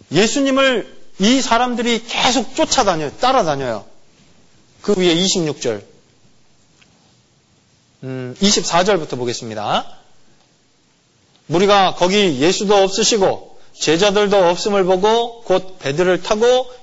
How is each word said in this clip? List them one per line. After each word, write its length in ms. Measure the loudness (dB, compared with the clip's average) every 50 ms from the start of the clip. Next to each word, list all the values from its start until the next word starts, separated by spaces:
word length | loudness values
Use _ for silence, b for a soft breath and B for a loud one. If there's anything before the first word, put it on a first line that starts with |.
| -14 -4
예수님을 840 | 0 2 2 2 2 0 0 2 2 2 2 2 0 -2 -4 -6 -12 -18 -20 -18 -6 -2
이 220 | 2 2 2 2
사람들이 640 | 2 0 0 0 2 0 -2 -2 -2 -2 -2 -2 -4
계속 500 | -6 -6 -2 0 0 0 0 -2 -4 -2
쫓아다녀요. 640 | -2 -2 0 0 0 2 2 0 0 -4 -6 -6 -2
따라다녀요. 680 | 0 2 2 2 2 0 -2 -2 -4 -6 -6 -8 -10 -14 -20 -20 -20 _ _ _ -20 -20 -20 -20 -20 -20 _ _ _ _ _ _
그 120 | -2 -2 0 2
위에 160 | 2 2 2
이십육 460 | 2 0 0 0 -2 -2 -4 -4 -4
절. 260 | -4 -4 -6 -6 -8 -14 -20 -20 _ _ _ _ _ _ _ _ _ _ _ _ _ _ _ _ _ _ _ _ _ _ _ _ _ _ _ _ _ _ _ _ _ _ _ _ _ _ _ _ -14
음, 320 | -12 -10 -10 -10 -12 -6 -2
이십사 460 | 0 0 2 0 -2 0 0 2 2
절부터 320 | 2 2 0 -2 -4 -6 -6
보겠습니다. 840 | -6 -6 -6 -6 -8 -10 -10 -8 -6 -4 -4 -4 -4 -8 -14 -20 _ _ -20 -20 -20 -20 -20 _ _ _ _ _ _ _ _ _ _ _ _ _ _ _ _ _ _ _ _ _ _ -4
무리가 480 | 0 0 2 4 4 4 4 2 2
거기 440 | 0 0 2 2 2 2 2 0 2
예수도 360 | 2 0 0 0 0 2 4
없으시고 840 | 4 4 2 0 0 0 0 2 2 2 0 0 -2 -8 -16 b b b b b
제자들도 760 | -6 -2 -2 0 2 2 2 2 2 0 2 2 4 4 2
없음을 360 | 2 0 -2 -2 0 0 0
보고 560 | 0 0 2 2 2 2 2 0 -4 -8 -14
곧 380 | -4 -2 -2 -2 -2 -4 -12 -10
배들을 440 | -8 -6 -2 0 0 0 0 0 0
타고 480 | -2 0 2 2 2 2 2 0 B B B